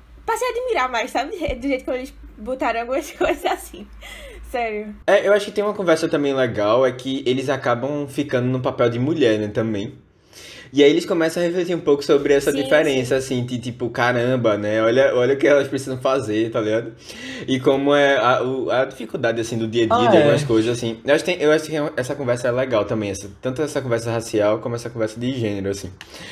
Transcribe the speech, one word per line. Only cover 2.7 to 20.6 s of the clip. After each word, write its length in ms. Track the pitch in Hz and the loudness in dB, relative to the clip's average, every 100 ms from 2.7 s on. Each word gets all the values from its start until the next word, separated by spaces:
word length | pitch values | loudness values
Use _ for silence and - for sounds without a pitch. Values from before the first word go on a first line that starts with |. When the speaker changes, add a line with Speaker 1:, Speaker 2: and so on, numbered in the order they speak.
| 233 | -2
Speaker 1:
algumas 300 | 240 269 - | -2 -4 -6
<laughs> 0 | |
coisas 320 | - 359 294 359 | -4 -2 -2 -4
assim. 400 | 403 - - 208 - - - 554 427 - | -4 -8 -18 -18 -20 -20 -18 -18 -18 -10
Sério. 440 | 247 233 208 214 208 - | -6 -4 -6 -10 -8 2
Speaker 2:
É, 200 | 196 196 | 2 4
eu 60 | |
acho 140 | 208 202 | 2 2
que 60 | |
tem 120 | 208 | -2
uma 100 | 208 | -2
conversa 340 | 202 175 160 165 | -2 2 2 2
também 260 | 160 143 | 0 0
legal, 500 | 135 123 98 104 120 131 | 2 0 2 4 4 4
é 60 | |
que 300 | 123 135 135 123 | 0 -6 -2 0
eles 220 | 131 135 | 0 0
acabam 580 | 135 127 120 131 147 139 | -2 0 -2 -2 -4 -4
ficando 380 | 151 143 131 123 | -4 -2 0 0
no 120 | 127 | 0
papel 300 | 131 127 120 | -2 0 0
de 80 | 117 | 2
mulher, 400 | 131 165 123 107 | 0 2 2 2
né, 100 | 104 | 0
também. 460 | 123 110 104 113 - _ _ _ - - - - | -2 -2 -2 -6 -12 _ _ _ -20 -20 -20 -4
E 120 | 135 | 4
aí 60 | 143 | 6
eles 140 | 165 | 6
começam 380 | 170 180 160 175 | 0 0 0 0
a 40 | 175 | -2
refletir 280 | 180 175 | -2 -2
um 60 | 170 | -2
pouco 200 | 156 143 | 2 0
sobre 280 | - 143 143 | 4 2 4
essa 200 | 139 139 | 2 2
Speaker 1:
Sim, 100 | 143 | -2
Speaker 2:
diferença, 580 | 139 151 156 135 127 135 | 2 2 4 0 0 -2
Speaker 1:
sim. 180 | 131 127 | 0 -4
Speaker 2:
assim, 60 | |
de 140 | 123 123 | -2 -6
tipo, 320 | 123 110 120 | -8 -6 -6
"Caramba, 680 | 120 120 123 123 131 117 104 | 0 0 2 0 2 2 0
né? 240 | 104 110 | 0 2
Olha, 320 | 110 123 139 123 | 4 4 4 4
olha 180 | 123 | 2
o 20 | 139 | 4
que 80 | 151 | 4
elas 180 | 143 135 | 4 2
precisam 320 | 139 131 127 | -4 -6 -4
fazer", 500 | 135 135 107 110 113 | 0 0 0 -2 0
tá 80 | 120 | 0
ligado? 320 | 107 110 123 - - - - - - | 0 -2 -4 -14 -18 -16 -14 -12 -4
E 100 | 131 | 0
como 340 | 139 135 143 | 2 2 4
é 240 | 143 143 139 | 4 4 4
a, 240 | 117 127 | 4 2
o, 300 | 127 131 113 | 0 -2 0
a 140 | 117 | 0
dificuldade, 560 | 131 - 220 - 120 113 | 0 -4 -10 -2 -2 0
assim, 180 | 113 117 | -2 -2
do 80 | 113 | 0
dia 160 | 117 | 2
a 40 | 113 233 | 2 4
dia, 100 | 240 | 4
Speaker 3:
Ah, 20 | |
Speaker 2:
de 40 | 180 | 6
Speaker 3:
é. 40 | |
Speaker 2:
algumas 240 | 147 143 | 6 2
coisas, 260 | 131 113 | 2 2